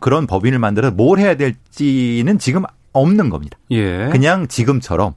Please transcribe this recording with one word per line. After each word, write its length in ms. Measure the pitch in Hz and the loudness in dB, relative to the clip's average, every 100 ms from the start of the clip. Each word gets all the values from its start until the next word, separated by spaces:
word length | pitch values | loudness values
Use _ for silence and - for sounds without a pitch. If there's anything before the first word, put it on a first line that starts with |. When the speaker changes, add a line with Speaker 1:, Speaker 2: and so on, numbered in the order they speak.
Speaker 1:
그런 260 | 127 147 143 | 0 0 0
법인을 320 | 95 110 131 | -2 0 0
만들어서 340 | 110 104 127 | 0 0 0
뭘 260 | 95 127 196 | 2 2 4
해야 180 | 202 139 | 2 0
될지는 1000 | 139 - _ - 147 135 123 117 127 208 | -2 -4 _ -4 -2 0 0 0 0 0
지금 260 | - 160 190 - _ | 0 -2 -4 -12 _
없는 380 | 135 147 208 151 | 0 2 2 0
겁니다. 280 | 78 73 - - | -2 -8 -14 -6
Speaker 2:
예. 380 | 117 101 90 120 | -2 -2 -2 0
Speaker 1:
그냥 360 | 131 143 185 147 | 2 2 0 -2
지금처럼 680 | - 117 135 - 82 98 | -2 0 0 -2 -2 -2